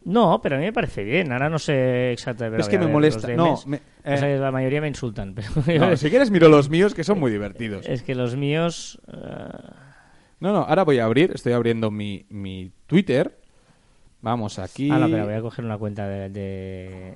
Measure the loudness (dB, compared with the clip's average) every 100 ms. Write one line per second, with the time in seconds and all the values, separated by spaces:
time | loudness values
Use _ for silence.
0 | -2 2 4 2 0 -2 -2 -2 -4 -4
1 | -2 -2 0 -2 -2 -2 0 0 2 0
2 | -2 -4 -6 -6 -4 -2 0 0 2 4
3 | 2 2 -2 2 2 0 -4 -8 -10 _
4 | -4 0 0 0 -2 -2 -2 -2 -4 -6
5 | -8 -8 -10 -10 -6 -2 2 4 4 4
6 | 4 4 4 8 10 10 6 2 2 0
7 | -2 0 0 -2 -4 -6 -6 -6 -6 -6
8 | -4 -4 -4 -2 -2 0 -2 -4 -14 -18
9 | -20 -18 -14 -14 -14 -16 -20 -20 -20 -20
10 | _ _ _ -6 -2 0 2 2 4 2
11 | 4 4 2 0 -2 0 0 0 -2 -4
12 | -8 -8 -12 -12 -10 -10 -14 _ 0 0
13 | 2 0 0 _ _ _ _ _ _ _
14 | _ _ -6 -4 -4 -8 -12 -6 0 2
15 | 2 0 -2 -4 -6 -8 -8 -6 -6 -6
16 | -8 -8 -8 -10 -10 -10 -10 -12 -14 -14
17 | -16